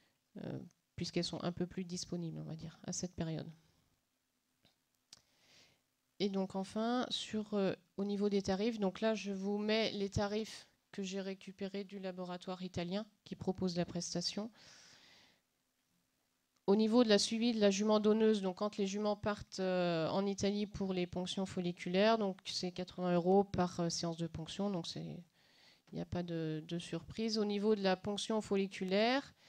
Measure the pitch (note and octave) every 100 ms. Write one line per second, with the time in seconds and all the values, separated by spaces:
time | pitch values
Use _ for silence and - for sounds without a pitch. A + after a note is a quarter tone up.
0 | _ _ _ - - C3 F3 _ _ -
1 | F3 - E3+ E3+ F3 F3 F3+ - F3+ F3+
2 | - F3 E3 D#3 D#3 D#3+ D#3+ - - F3+
3 | F3+ - E3 D#3 E3 D#3 _ _ _ _
4 | _ _ _ _ _ _ _ _ _ _
5 | _ - _ _ _ - - _ _ _
6 | _ _ G3+ F#3+ F#3+ F#3+ F#3+ G#3+ A3+ B3
7 | A#3+ - - G#3+ G#3 G#3 F#3+ - _ -
8 | G3+ G3+ G#3 G3+ G3 F#3+ A3 A3+ F#3+ F3+
9 | A3 G#3+ G3 G3 G3 G#3 G#3+ A3 A3 G#3
10 | G3 G#3+ G3+ G#3+ A3 - - _ _ -
11 | F#3+ G3 F#3+ G3 - F#3+ F#3+ G3 F#3+ G3
12 | F#3+ F3+ F3+ F3+ - F3+ F#3 F3+ F3 G3
13 | A3 _ - - - F#3 F#3 F3 E3+ F3
14 | E3+ F3 F3 - A3+ - - - - -
15 | - - - _ _ _ _ _ _ _
16 | _ _ _ _ _ _ - G#3 A3 A#3
17 | A#3 G3+ - A3+ A#3 A3 G3+ G3 G#3+ G#3+
18 | G#3+ G#3+ A3 G#3+ F#3+ F3+ G#3+ G#3+ G3 G3+
19 | G#3 G#3 G#3+ G#3 - - F#3+ F3+ F3 E3
20 | D#3 G3 G3+ G3 G3 G#3 G#3 - F#3+ F#3
21 | F3+ F3+ F3+ - F#3+ - F3 F3 - F#3
22 | G#3+ A3+ G3+ F#3 - - F3+ F3+ F3+ -
23 | F3+ F3 F3 G3 G3 - F3+ - E3+ -
24 | E3+ E3 E3 D#3+ D#3+ - G3+ F#3 E3 D#3
25 | E3 D#3 F3 _ _ _ - _ _ D#3+
26 | F3 F3+ F3 E3 D#3+ D#3 D#3 E3+ - E3
27 | - - A3+ A3 G#3 G#3 G#3 G#3+ F#3+ F#3
28 | - G3+ - A3 G#3+ G3 G3 - F#3 F#3+
29 | A3+ C4 - -